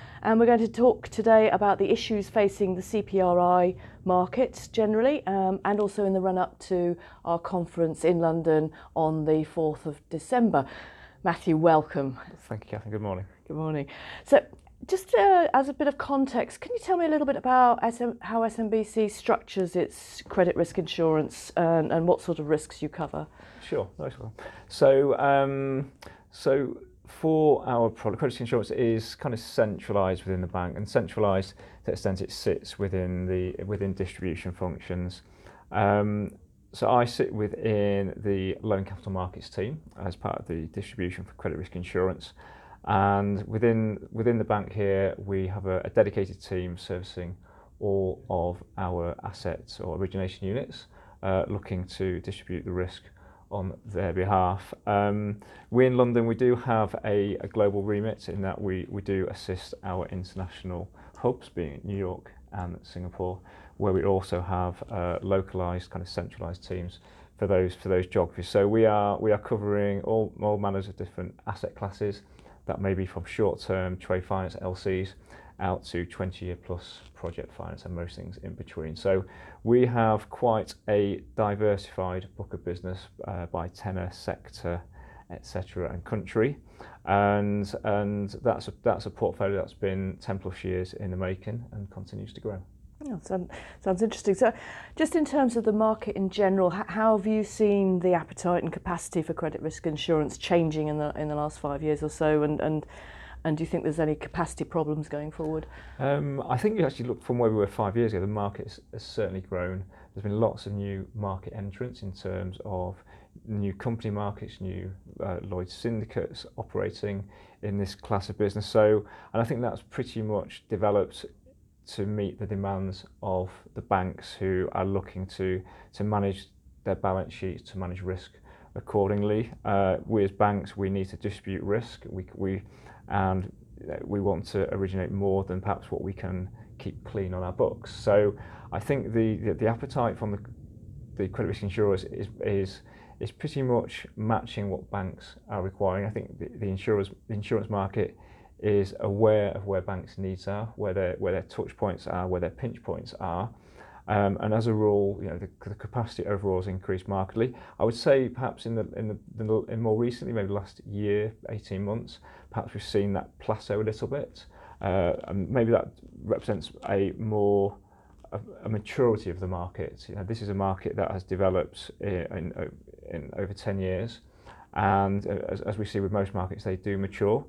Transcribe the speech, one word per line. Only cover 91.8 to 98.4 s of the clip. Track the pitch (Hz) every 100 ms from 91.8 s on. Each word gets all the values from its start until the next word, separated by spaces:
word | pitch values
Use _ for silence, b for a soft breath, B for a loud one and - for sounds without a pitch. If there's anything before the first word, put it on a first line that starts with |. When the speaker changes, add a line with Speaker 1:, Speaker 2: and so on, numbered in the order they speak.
| 98
Speaker 2:
continues | - 98 101 107
to | -
grow. | 113 95 - - - - 294
Speaker 1:
Yeah, | 185
sound-, | - 190 175 B B B
sounds | 196 185
interesting. | 220 - -
So, | 190 240 - B B B B
just | 311 339
in | 294
terms | 285 254 233
of | 220
the |
market | 214 220 220 - -
in | 190
general, | - 196 196 180
h-, | 180 214
how | 185 220 214
have | 208
you | 214
seen | 208 - 214 202 190 185
the | 180
appetite | 175 156 -